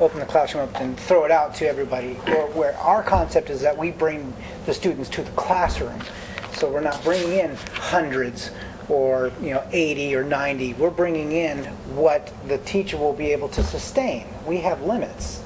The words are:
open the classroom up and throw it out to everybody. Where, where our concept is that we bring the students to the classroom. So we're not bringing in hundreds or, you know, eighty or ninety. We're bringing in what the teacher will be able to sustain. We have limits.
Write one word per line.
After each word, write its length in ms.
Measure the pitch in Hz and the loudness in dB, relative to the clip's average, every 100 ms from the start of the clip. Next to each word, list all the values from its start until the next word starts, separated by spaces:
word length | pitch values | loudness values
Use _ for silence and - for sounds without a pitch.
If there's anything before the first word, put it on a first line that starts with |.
open 180 | 160 151 | 4 2
the 60 | 135 | 2
classroom 380 | 160 143 151 135 | 2 4 0 -4
up 160 | 101 | -4
and 180 | 131 127 | -6 -2
throw 240 | - 180 | 4 6
it 80 | 151 | 6
out 220 | 160 147 - | 4 2 0
to 140 | 156 | -2
everybody. 460 | 135 127 127 127 123 - | 0 -2 -2 -4 -6 0
Where, 220 | 156 147 | 2 2
where 300 | 160 147 - | 0 0 2
our 220 | 165 214 | 4 4
concept 480 | - 190 160 165 151 | 4 2 4 2 0
is 120 | 135 | 0
that 160 | 147 147 | 2 2
we 140 | 170 | -2
bring 420 | 160 160 151 135 107 - - - | 0 0 0 -8 -10 -12 -8 -4
the 80 | |
students 340 | 135 185 139 131 | 0 0 0 -4
to 100 | - | -6
the 100 | 139 | -4
classroom. 680 | - - 185 165 - 120 - - - - - - - | -2 2 2 2 0 -4 -6 -10 -12 -12 -10 -10 -2
So 120 | 147 | 0
we're 120 | 143 | 0
not 200 | 151 139 | 0 0
bringing 280 | 156 180 170 | 2 2 2
in 240 | 190 160 131 - - | 2 0 -2 -8 -8
hundreds 760 | - 175 151 131 123 120 - - - - - | 0 2 2 0 -2 -4 -10 -10 -12 -10 0
or, 420 | 143 135 131 127 - | 4 4 4 2 -2
you 120 | 151 | -2
know, 100 | 131 - | -2 0
eighty 420 | 180 156 143 143 131 | 0 2 0 0 0
or 80 | 143 | 2
ninety. 480 | 139 143 135 127 | 0 0 -2 -2
We're 160 | 120 170 | 2 2
bringing 420 | 165 175 160 147 | 2 0 0 0
in 280 | 160 160 143 131 - 131 135 | 0 0 -2 -6 -10 -6 2
what 340 | 156 147 - - 135 | 4 4 -2 -10 -4
the 80 | 139 | -4
teacher 400 | - 196 196 156 | -2 -2 -2 0
will 160 | 147 | 0
be 180 | 147 151 | 0 0
able 160 | 147 143 | -2 -2
to 140 | - | -2
sustain. 640 | - 160 - 269 254 120 - - 151 | -2 -2 -4 0 0 -2 -8 -10 -4
We 120 | 175 | -2
have 240 | 175 147 | 0 0
limits. 580 | 156 233 113 - - - | 0 0 -2 -6 -8 -10